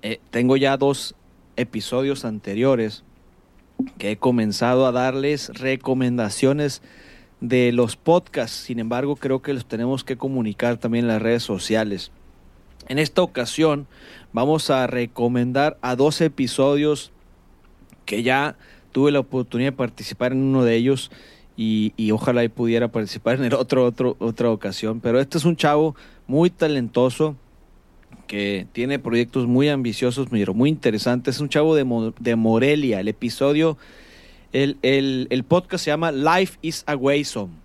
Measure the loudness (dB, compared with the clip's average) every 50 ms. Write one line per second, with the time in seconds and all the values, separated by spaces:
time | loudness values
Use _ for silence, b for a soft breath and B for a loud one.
0 | -6 -8 -8 -10 _ _ -2 0 2 2 4 4 4 2 2 2 2 0 0 -2
1 | -6 -12 -14 _ _ _ _ _ _ _ _ -8 -8 -6 -6 -10 -8 -4 -4 -2
2 | -2 -2 -4 -4 -6 -8 -8 -8 -8 -6 -4 0 2 2 2 2 0 -4 -6 -10
3 | _ _ _ _ _ -20 _ _ _ _ _ -20 _ _ _ -8 -8 -8 -8 -8
4 | -6 -6 -4 0 0 0 2 2 0 0 0 0 0 2 4 4 4 2 2 0
5 | 0 0 -2 -2 -2 -2 -2 -4 -6 -12 -12 -6 -4 -4 -4 -2 -2 -2 0 0
6 | 2 0 0 0 -2 -2 -2 2 2 2 2 2 0 -2 -4 -6 B B B B
7 | B B B B B B B _ -4 0 2 2 4 4 4 2 2 0 -2 -4
8 | _ 4 4 4 2 -2 -6 -6 -6 -6 -8 -14 -10 -8 -6 -6 -4 -4 -2 -2
9 | -2 -2 -4 -4 -2 -2 -2 -2 -2 -4 -6 -6 -6 -8 -6 -4 -2 -2 -4 -4
10 | -6 -8 -8 -6 -6 -4 -2 -2 -2 -4 -4 -2 -2 -2 -2 -2 -2 -2 0 0
11 | 0 0 0 0 2 2 0 0 0 -4 -6 -6 -2 0 0 0 0 0 -4 -8
12 | -8 -14 -18 -20 -20 -20 -20 -20 -20 -20 -20 -20 -20 -20 -20 -20 -14 -6 -2 -2
13 | -2 0 2 0 0 0 -2 -6 -6 -6 0 2 2 2 2 0 -4 B B B
14 | B B B B B B -2 -2 2 2 2 0 2 0 2 2 2 0 -2 -4
15 | -4 -4 -2 -2 0 0 2 0 0 0 0 0 0 0 -2 -4 -4 -4 0 2
16 | 2 2 4 2 0 0 2 0 -4 -2 0 2 2 2 4 2 2 0 0 -2
17 | -4 -16 -20 _ _ _ -20 _ _ _ -20 _ _ -20 -20 _ -20 _ -20 _
18 | _ -6 -6 -2 0 0 2 2 0 -2 -6 b b b b b b b _ 2
19 | 2 4 2 2 0 -2 -4 -6 -4 -4 -2 -2 -2 -2 -2 -2 -6 -6 -6 -12
20 | -14 -14 -6 -4 -2 -2 0 0 0 2 2 4 4 4 4 4 4 2 2 0
21 | -2 -12 B B B B B B B B _ -4 -2 0 0 2 0 -2 -2 -2
22 | 0 0 0 0 0 0 2 2 0 0 -2 -2 -2 0 2 0 0 0 -2 -4
23 | -6 -6 -8 -6 -2 -2 0 0 0 0 0 0 0 0 2 2 2 2 2 0
24 | -2 -2 -2 -2 -4 -4 -2 0 0 0 0 0 -4 -8 -8 -6 -6 -6 -6 -4
25 | -2 0 0 0 0 0 -4 0 0 0 0 2 2 2 4 4 2 0 -2 B
26 | B B B B B -2 2 2 2 2 2 0 0 0 0 0 -2 -2 0 2
27 | 2 2 2 0 -2 -2 -2 -8 -18 _ _ -20 -20 _ -20 -20 _ _ _ -20
28 | -20 _ -20 -20 -16 -10 -6 -4 -2 -2 -2 -4 -6 -8 -6 -6 -4 -2 -2 -4
29 | -2 0 0 0 0 0 -2 -2 0 2 2 4 4 2 2 0 -2 -4 -4 -2
30 | -2 -2 0 -2 -4 -2 0 0 0 0 2 2 2 2 2 2 0 0 0 0
31 | 0 0 -2 0 -2 -4 -4 -4 -6 -2 0 2 4 4 4 4 2 2 0 -2
32 | -2 -4 -6 -4 -2 -2 0 2 2 4 4 4 4 2 2 2 0 0 -2 0
33 | -2 -4 -4 -4 -6 -6 -4 0 0 2 2 2 2 0 0 B B B B B
34 | B B B B B B B B B B -2 0 0 0 -2 0 0 2 2 2
35 | 2 0 -2 -2 -2 -2 -2 -4 0 2 0 0 0 -2 -8 -6 -2 -2 -2 0
36 | 0 -2 -2 0 2 2 4 4 2 0 -4 -8 -8 -8 -8 -6 -6 -6 -4 0
37 | 2 2 2 2 0 -4 -6 -8 -8 -8 -12 -18 -20